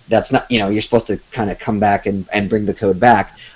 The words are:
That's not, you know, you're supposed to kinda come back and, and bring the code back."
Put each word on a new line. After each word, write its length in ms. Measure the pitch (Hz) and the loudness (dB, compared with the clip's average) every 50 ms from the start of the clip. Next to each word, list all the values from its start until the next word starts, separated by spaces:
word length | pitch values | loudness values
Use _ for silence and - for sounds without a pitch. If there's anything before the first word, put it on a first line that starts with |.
| _ - | _ 0
That's 220 | 110 107 92 - | 0 0 2 2
not, 180 | - 127 - - | -2 -2 0 0
you 80 | 123 110 | -2 0
know, 100 | 101 98 | 0 0
you're 120 | 104 107 | -2 -2
supposed 280 | 110 - - 117 - - | -2 0 0 0 0 0
to 80 | 127 - - - - | -6 -8 -8 -10 -6
kinda 220 | 127 110 101 92 | -4 -4 -4 -4
come 240 | - - - 107 101 | -6 -6 -4 -2 0
back 260 | 107 104 101 98 - | 2 2 2 0 0
and, 200 | 107 98 98 90 - - | -2 -4 -4 -4 -4 -4
and 160 | 104 104 92 | -4 -2 0
bring 160 | 113 107 104 | -2 -2 -2
the 80 | 98 95 | -2 -4
code 260 | - 110 98 92 90 | -2 0 0 0 4
back." 360 | 117 123 117 101 95 - - - - - - | 4 4 4 4 2 -2 -8 -20 -20 -20 -20